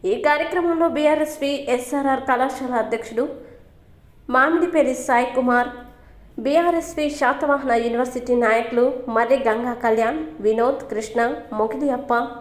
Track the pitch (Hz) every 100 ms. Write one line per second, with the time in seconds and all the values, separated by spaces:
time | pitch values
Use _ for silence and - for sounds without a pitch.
0 | 185 214 294 294 330 359 339 330 330 269
1 | 302 302 302 - 277 285 - 247 - 285
2 | 277 262 262 247 262 - 262 247 - 226
3 | - 233 277 - - - - - - -
4 | - - - 254 285 330 349 320 254 254
5 | - 240 247 262 247 240 247 - - -
6 | - - - - 233 311 349 339 330 -
7 | 294 294 254 277 294 277 269 233 233 233
8 | 247 247 247 240 226 226 233 240 254 262
9 | - 226 233 269 226 220 247 240 233 220
10 | 226 311 320 - 208 220 240 277 - 214
11 | 214 240 233 294 - 214 220 262 285 247
12 | - 240 240 -